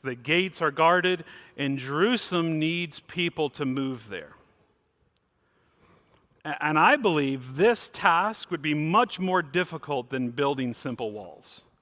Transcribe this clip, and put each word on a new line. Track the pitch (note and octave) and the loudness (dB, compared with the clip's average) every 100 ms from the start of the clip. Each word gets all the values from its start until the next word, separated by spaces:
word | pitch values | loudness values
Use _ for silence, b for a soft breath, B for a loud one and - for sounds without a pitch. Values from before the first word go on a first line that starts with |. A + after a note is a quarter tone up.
The | C3+ A#2+ | -8 -8
gates | A#2+ E3+ F#3 - | 0 0 0 -2
are | D#3+ | -2
guarded, | C#3+ D#3+ F3+ F3+ F3+ - B B - | 4 4 4 2 -2 -6 B B -4
and | C#3 C#3 | -2 -2
Jerusalem | B2+ D3 G#3 B3 - F3+ E3 D#3 | -4 0 2 2 0 -2 0 0
needs | D#3 E3+ E3+ - | -2 -2 -6 -10
people | - - E3+ E3 D3 | -12 -4 -4 -2 -4
to | - C#3 | -2 -4
move | C3 C3+ B2 G#2+ | -2 -4 -8 -10
there. | F#2 D2 - _ _ _ _ _ _ _ _ _ _ b b b b b b b b b _ | -12 -12 -20 _ _ _ _ _ _ _ _ _ _ b b b b b b b b b _
A-, | D#3 C#3+ D3+ | -12 -4 2
and | D#3 | 6
I | F#3 D4 | 6 6
believe | A3 D3+ C#3 C3+ B2+ C3+ | 4 2 2 -2 -6 4
this | G#3+ A3+ - | 4 4 -4
task | - F#3+ E3+ G3+ A3 - | 0 2 4 0 -4 -8
would | E3 | -4
be | D3+ | -2
much | D3+ D#3 G3+ A#3+ - | 0 2 4 2 0
more | F#3 F#3 | 0 0
difficult | D#3 E3+ F3 D#3+ - C#3 A#2+ | 0 -2 -2 -6 -4 -4 -2
than | C3 B2 | -4 -4
building | A#2 C#3+ C3+ B2+ | 0 0 0 -4
simple | A2+ C#3 A#2 A2+ | -6 -8 -6 -6
walls. | G#2 F2+ - - - _ _ | -8 -14 -18 -20 -20 _ _